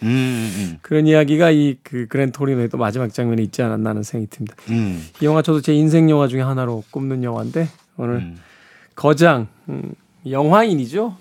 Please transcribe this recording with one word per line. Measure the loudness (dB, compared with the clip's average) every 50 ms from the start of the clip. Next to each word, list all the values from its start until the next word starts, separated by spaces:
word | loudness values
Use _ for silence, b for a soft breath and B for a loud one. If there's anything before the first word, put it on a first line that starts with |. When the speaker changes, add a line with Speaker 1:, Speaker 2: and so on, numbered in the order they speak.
| -2
Speaker 1:
음, | 0
음, | 0 0 0 -2 -2 -4 -4 -6 -4 -6
음. | -6 -6 -8 -10
Speaker 2:
그런 | -6 -2 0 2 4 6
이야기가 | 6 4 4 4 2 4 4 4
이 | 4 4 2 2 0 -4 -8
그 | -10 -8 -8 -8 -4
그랜 | -2 -2 -2 -2
토리노의 | -2 -2 -2 -2 0 0 -2 -2
또 | -2 -2
마지막 | -2 -2 -2 -2 -4 -4
장면에 | -4 -4 -2 -2 0 0
있지 | -2 -2 -2 -4 -2
않았나 | -2 -2 -2 -4 -4
하는 | -4 -4 -6
생각이 | -6 -6 -8 -8 -8
듭니다. | -10 -10 -12 -12 -12 -12 -8 -4
Speaker 1:
음. | -2 -2 -2 -2 -4 -8 -10 -14 -8 -4
Speaker 2:
이 | 0
영화 | 0 2 2
저도 | 2 2 0 0
제 | 2 2 2
인생 | 4 4 4 4 4 4 4
영화 | 4 4 2 0
중에 | 0 -2
하나로 | -4 -2 -2 -4 -4 -4 -6 -6 -10 _
꼽는 | -10 -8 -6 -6 -4 -4 -4
영화인데 | -6 -6 -6 -8 -6 -4 -4 -4 -4 -6 _ _ _ _ -8
오늘 | -6 -4 -4 -4
Speaker 1:
음. | -6 -8 -12 -18 b b b b b b b b b b _
Speaker 2:
거장, | 0 2 2 4 6 6 6 6 4 0 -6 _ _ _ -10
음, | -10 -8 -8 -10 -12 -16 _ _ _ _ -10 -6
영화인이죠. | -2 0 2 6 6 6 6 4 2 0 -2 -2 -4 -4 -4 -4 -6 -10